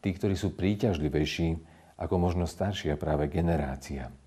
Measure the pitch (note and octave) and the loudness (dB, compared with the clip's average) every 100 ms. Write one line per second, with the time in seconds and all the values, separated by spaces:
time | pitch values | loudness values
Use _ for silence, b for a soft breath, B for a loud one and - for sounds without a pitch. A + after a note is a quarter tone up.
0 | G2 F#2 G#2+ F#2+ G2 - F#2+ G2 A#2 E2 | -2 0 0 2 0 0 0 2 2 2
1 | D2+ D2 D2+ - E2 E2 B B B B | 2 2 0 2 0 0 B B B B
2 | E2 F#2 F2+ F2 E2+ - F#2+ G#2 D#2+ D2 | -2 2 2 2 -2 -2 -2 -2 -2 -2
3 | D#2 D2 D2 D2+ E2+ E2 C#2+ C#2 - C#2 | 0 0 0 2 2 2 0 -6 -8 -8
4 | B1+ - | -8 -14